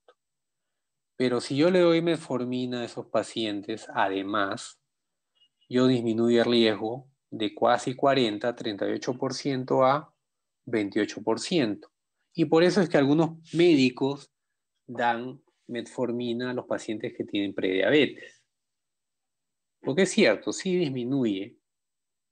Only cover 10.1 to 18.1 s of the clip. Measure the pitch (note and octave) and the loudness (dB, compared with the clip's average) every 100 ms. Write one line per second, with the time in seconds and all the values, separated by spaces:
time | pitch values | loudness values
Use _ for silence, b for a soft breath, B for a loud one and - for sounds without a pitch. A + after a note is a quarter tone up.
10.1 | _ _ _ _ _ - A2+ G2+ A2 G#2 | _ _ _ _ _ -4 -2 0 -2 -2
11.1 | - G#2+ A2+ - F3 A2+ G2+ - _ _ | -4 -4 -4 0 0 0 -4 -12 _ _
12.1 | _ _ - D#3 D#3+ F3+ F#3 F3 D#3 C#3 | _ _ -4 2 4 4 4 2 4 4
13.1 | D3+ D#3+ - - D#3 F3 D3 B2+ - C3+ | 4 2 -2 -6 2 6 6 4 2 -4
14.1 | C#3 - _ _ _ _ _ - A#2+ A#2+ | -4 -12 _ _ _ _ _ -12 -2 -2
15.1 | A#2 B2 D3 _ _ - A#2+ A#2 - A#2+ | -2 -6 -14 _ _ -12 -10 -8 -4 -4
16.1 | A#2+ B2 A#2 B2+ B2 - G#2 - A2 A#2+ | -2 -4 -4 -4 -6 -6 -8 -6 -8 -8
17.1 | - - G#2 G2+ G2 G2 F#2+ G2 D3 B2+ | -8 -6 -4 -4 -2 -2 2 4 4 2